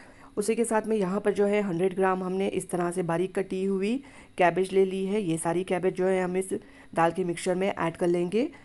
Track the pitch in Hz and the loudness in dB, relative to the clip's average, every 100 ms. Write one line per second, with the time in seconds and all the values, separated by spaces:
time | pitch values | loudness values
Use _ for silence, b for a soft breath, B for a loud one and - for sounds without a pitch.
0 | B B B - 208 226 226 220 208 220 | B B B -4 -2 0 0 0 0 0
1 | 180 202 202 190 202 208 202 165 190 190 | 0 0 0 2 2 2 0 0 0 2
2 | 185 185 185 190 196 - - 180 175 180 | 0 0 -2 -2 -2 -4 -4 -2 -2 -2
3 | 170 165 185 196 190 185 196 190 202 269 | -2 -2 -2 -4 -4 -2 -2 0 0 -4
4 | - B B - 175 175 185 190 190 190 | -6 B B 2 4 4 2 4 2 2
5 | 190 214 180 160 170 170 185 180 185 180 | -2 0 0 -2 0 -2 0 0 0 2
6 | 185 185 180 185 190 202 - B B - | 2 2 0 -2 -2 -6 -8 B B 2
7 | 165 170 175 170 190 180 190 - 165 170 | 2 2 -4 -2 -2 0 0 0 -2 0
8 | 175 175 175 208 311 B | 0 2 0 0 -2 B